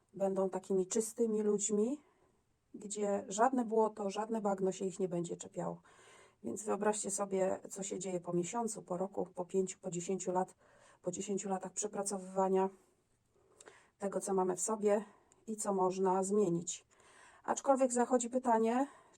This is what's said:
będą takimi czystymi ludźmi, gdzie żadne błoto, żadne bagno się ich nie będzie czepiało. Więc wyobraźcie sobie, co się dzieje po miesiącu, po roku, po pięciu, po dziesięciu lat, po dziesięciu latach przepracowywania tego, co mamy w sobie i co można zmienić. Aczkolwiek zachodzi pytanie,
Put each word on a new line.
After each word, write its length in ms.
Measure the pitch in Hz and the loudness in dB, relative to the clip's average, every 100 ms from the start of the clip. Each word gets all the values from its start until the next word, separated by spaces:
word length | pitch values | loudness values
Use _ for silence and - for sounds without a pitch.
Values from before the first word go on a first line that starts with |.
| _ | _
będą 360 | 185 196 190 190 | -2 0 2 0
takimi 360 | 190 - 190 185 | -2 0 0 2
czystymi 560 | 233 220 - 233 214 | 0 -2 0 0 2
ludźmi, 580 | 208 208 - 208 233 294 _ _ _ _ _ _ _ | 2 2 2 2 2 -2 _ _ _ _ _ _ _
gdzie 500 | 240 202 208 202 202 196 | -14 -10 -4 0 0 -2
żadne 360 | 196 247 247 | 2 4 4
błoto, 460 | 220 220 214 214 196 | 2 2 2 0 -4
żadne 300 | 202 220 226 | -4 -2 -2
bagno 320 | 202 196 190 | 0 0 0
się 120 | 185 | 0
ich 160 | 190 175 | -6 -2
nie 80 | 185 | -2
będzie 280 | 175 170 175 | -2 -4 -8
czepiało. 460 | 190 180 170 170 - - - - - _ | -10 -8 -6 -8 -14 -20 -20 -20 -20 _
Więc 200 | 220 214 | -10 -8
wyobraźcie 460 | 214 196 214 214 202 | -4 0 0 0 -4
sobie, 500 | 208 196 190 190 196 - | -4 -2 0 0 -2 -8
co 120 | 196 | -10
się 160 | 190 190 | -8 -6
dzieje 220 | 185 180 | -4 -6
po 120 | 175 | -2
miesiącu, 500 | 175 170 233 226 185 | -2 0 -2 -4 -6
po 140 | 175 180 | -6 -4
roku, 300 | 190 196 180 | -4 -4 -6
po 100 | 180 | -6
pięciu, 340 | 175 190 185 - | -2 0 -2 -4
po 80 | 185 | -8
dziesięciu 420 | 170 175 185 185 | -6 -4 -4 0
lat, 220 | 185 185 - _ _ - - 180 | 0 -2 -6 _ _ -20 -8 -8
po 60 | |
dziesięciu 360 | 185 208 196 196 | -6 -4 -4 -2
latach 240 | 190 190 | -4 -6
przepracowywania 960 | - 202 202 202 196 185 190 190 190 190 - _ _ _ _ _ _ _ _ - - _ - | -6 -6 -4 -4 -4 -4 0 4 4 2 -2 _ _ _ _ _ _ _ _ -20 -20 _ -8
tego, 220 | 196 190 | -4 -4
co 140 | 196 | 0
mamy 220 | 190 185 180 | 2 2 0
w 40 | |
sobie 440 | - 214 208 208 208 - _ _ - | -2 0 2 2 0 -18 _ _ -10
i 100 | 214 | -6
co 180 | 208 | -2
można 500 | 190 185 190 185 185 | 2 2 2 2 2
zmienić. 640 | 190 214 185 170 - - _ _ - - - - | 2 2 4 2 -2 -10 _ _ -20 -20 -20 -12
Aczkolwiek 480 | - - 277 262 262 | -6 -2 4 4 4
zachodzi 380 | 240 240 247 240 | 4 4 2 2
pytanie, 560 | 254 240 226 226 247 285 - - | 0 4 4 4 2 0 -4 -20